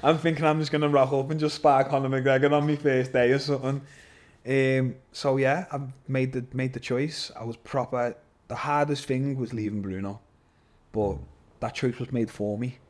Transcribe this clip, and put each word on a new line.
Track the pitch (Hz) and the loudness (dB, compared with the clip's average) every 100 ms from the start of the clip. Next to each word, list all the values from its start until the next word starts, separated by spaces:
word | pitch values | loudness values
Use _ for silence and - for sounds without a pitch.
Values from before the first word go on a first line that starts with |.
I'm | 135 160 | 2 2
thinking | 170 156 156 | 2 2 2
I'm | 156 | 2
just | 151 | 0
gonna | 151 147 | 0 4
rock | 143 131 | 4 4
up | 139 135 | 2 -2
and | 156 | -2
just | 151 151 | -2 2
spar | 151 135 | 4 6
Conor | 135 147 135 | 4 0 0
McGregor | 131 131 135 143 | 0 4 4 6
on | 147 147 | 4 2
me | 147 | 0
first | 147 131 127 | 2 2 2
day | 131 123 | 2 4
or | 135 | 4
something. | 135 139 131 139 135 - - - - _ 120 | 0 -2 -2 -6 -8 -20 -20 -20 -20 _ -2
Um, | 135 131 131 131 - _ | 2 2 2 0 -4 _
so | - 143 135 | -6 0 2
yeah, | 135 147 185 | 2 0 -2
I | 139 139 131 - | -8 -10 -14 -6
made | 135 131 | -2 -2
the, | 127 123 | -4 -8
made | 127 131 | -4 -4
the | 127 | -6
choice. | - 123 147 156 - - | -4 -2 -2 -6 -12 -10
I | |
was | 113 113 | -10 -12
proper, | - - 123 127 120 - _ _ _ | -6 -4 -2 -2 -4 -6 _ _ _
the | - | -8
hardest | 147 147 147 143 - | -2 0 0 -2 -2
thing | 131 139 135 | -2 -2 -2
was | 117 | -4
leaving | 120 107 104 | -4 -4 -4
Bruno, | 98 95 98 98 _ _ _ _ _ _ _ | -6 -6 -6 -8 _ _ _ _ _ _ _
but | 107 104 85 71 - _ _ | -2 -2 -2 -10 -20 _ _
that | 110 | -8
choice | - 131 117 | -4 -4 -4
was | 127 | -6
made | 127 110 | -2 -4
for | - 104 104 | -4 -6 -4
me. | 123 123 _ | -6 -8 _